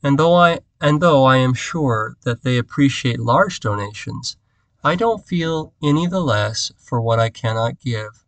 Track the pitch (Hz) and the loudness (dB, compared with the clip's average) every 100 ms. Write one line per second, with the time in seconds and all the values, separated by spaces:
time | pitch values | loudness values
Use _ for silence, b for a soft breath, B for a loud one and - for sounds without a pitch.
0 | 143 139 160 175 175 170 _ _ 151 147 | 0 2 4 6 4 2 _ _ 0 2
1 | 175 147 131 131 127 127 - 170 143 110 | 4 4 4 4 2 -2 -4 -4 -2 -2
2 | 110 127 - 117 127 123 117 - 139 - | -4 -6 -6 -4 -2 -2 -2 2 2 2
3 | 127 113 117 131 196 175 113 104 101 104 | -4 -4 0 2 2 0 -6 -4 -6 -10
4 | - 110 - - _ _ _ _ 143 185 | -12 -10 -10 -14 _ _ _ _ -4 0
5 | 226 214 - 180 165 160 156 _ 151 147 | 0 -2 -4 -4 -2 -4 -6 _ 0 0
6 | 175 185 160 104 104 113 - _ - 123 | 0 -2 0 0 -2 -4 -10 _ -6 -4
7 | 113 113 113 - 113 113 113 - 127 117 | 0 0 0 -2 -4 -2 -4 -4 -6 -6
8 | 107 110 | -8 _